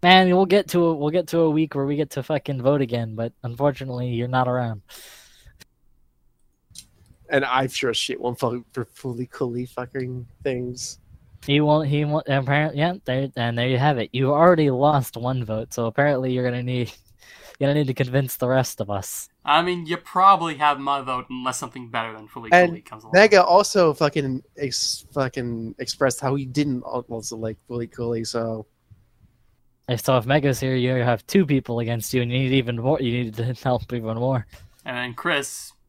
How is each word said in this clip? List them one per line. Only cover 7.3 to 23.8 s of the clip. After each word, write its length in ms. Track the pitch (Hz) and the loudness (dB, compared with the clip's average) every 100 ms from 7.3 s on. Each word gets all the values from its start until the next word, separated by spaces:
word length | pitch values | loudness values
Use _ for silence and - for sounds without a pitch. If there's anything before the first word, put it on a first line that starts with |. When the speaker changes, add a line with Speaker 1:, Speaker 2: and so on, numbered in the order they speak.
| 143 135 | -2 2
Speaker 2:
I'm 240 | 127 131 | 0 0
sure 220 | - 131 | -2 -2
as 60 | 113 | -2
shit 220 | - 131 | -4 -4
won't 200 | 123 120 | -6 -2
vote 260 | 123 123 117 | -2 -2 -8
for 120 | - 117 | -10 -10
Fooly 440 | - 135 117 123 | -10 -10 -8 -10
Cooly 360 | - 127 120 123 | -6 -6 -4 -8
fucking 600 | - 123 135 127 127 120 - | -10 -10 -8 -8 -10 -14 -8
things. 560 | 139 123 123 123 - - _ - _ - - | -6 -4 -6 -10 -12 -14 _ -20 _ -18 0
Speaker 1:
He 160 | 143 | 2
won't. 260 | 147 151 151 | 4 2 2
He 160 | 147 | 0
won't. 240 | 147 151 151 | 0 -2 0
Apparently, 520 | 139 131 143 156 143 | -2 2 0 0 0
yeah. 140 | 160 185 - | -2 -2 -4
There, 240 | 127 139 - | -4 -4 -4
and 220 | 117 117 | -4 0
there 100 | 123 | 0
you 80 | 127 | 2
have 200 | 143 135 | 2 2
it. 120 | 110 | -2
You've 200 | 127 135 | 0 0
already 380 | 147 170 175 151 | 6 6 6 4
lost 480 | 127 143 147 127 - | 4 2 2 -2 -6
one 280 | 120 131 110 | -4 -4 -4
vote, 280 | 110 113 | -6 -6
so 120 | - 117 | -4 -4
apparently 480 | 110 143 135 131 | 0 0 2 -2
you're 100 | 127 | -2
gonna 180 | 123 123 | -2 -2
need, 300 | 123 127 120 - _ _ - - - - | -4 -4 -4 -8 _ _ -20 -20 -20 -2
you're 100 | 139 | 0
gonna 60 | 147 | 2
need 80 | 139 | 0
to 60 | |
convince 420 | 127 127 127 135 - | 0 0 0 -2 -2
the 100 | 123 | 0
rest 340 | 131 123 - | 2 0 -4
of 80 | 101 | -6
us. 400 | 101 95 - - _ - | -4 -6 -12 -14 _ 2
Speaker 3:
I 160 | 151 | 2
mean, 240 | 175 180 160 | 2 -4 -4
you 120 | 170 | -6
probably 580 | - 185 190 190 165 143 | -4 4 6 6 2 0
have 240 | 151 143 | 0 2
my 220 | 139 139 | 0 -2
vote 240 | 127 127 127 | -2 -6 -6
unless 280 | 127 127 123 | -6 -6 -6
something 320 | 127 127 120 | -8 -12 -8
better 240 | 117 113 | -6 -6
than 140 | 110 107 | -10 -16
Fooly 220 | - 113 | -16 4
Speaker 2:
And 180 | 175 180 | 6 6
Speaker 3:
Cooly 100 | 170 | 2
comes 220 | - - | -14 -20
along. 100 | - | 2
Speaker 2:
Mega 300 | 180 214 202 | 6 8 8
also 500 | 180 175 202 202 | 8 6 4 4